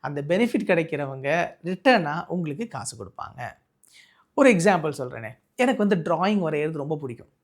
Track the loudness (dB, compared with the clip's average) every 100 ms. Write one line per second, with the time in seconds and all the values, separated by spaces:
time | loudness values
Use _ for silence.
0 | -6 -8 -2 2 2 0 2 2 2 -4
1 | -6 -6 -2 0 -2 -6 -8 2 4 4
2 | 4 -4 -4 -4 -4 -6 -8 -8 -10 -12
3 | -16 -14 -16 -12 -14 -14 _ _ _ -20
4 | _ _ _ 4 6 6 4 2 0 -6
5 | -10 -10 -14 -16 _ -2 0 2 2 2
6 | 0 0 2 0 0 -2 -4 -4 -6 -6
7 | -8 -12 -18 _